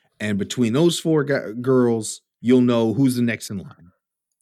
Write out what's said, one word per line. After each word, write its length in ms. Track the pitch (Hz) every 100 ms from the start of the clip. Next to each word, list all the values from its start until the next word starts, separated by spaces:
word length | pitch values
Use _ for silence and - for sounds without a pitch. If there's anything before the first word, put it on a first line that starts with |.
| _ _
and 180 | 107 101
between 340 | 98 - 117
those 280 | 127 170 165
four 240 | 170 156
gu-, 300 | 139 135 95
girls, 680 | 113 127 127 123 113 107 - _ _
you'll 200 | 117 127
know 340 | 123 117 113
who's 220 | 107 135 120
the 60 |
next 280 | 117 107 -
in 80 | 101
line. 320 | - - 87 _ _ _ _ _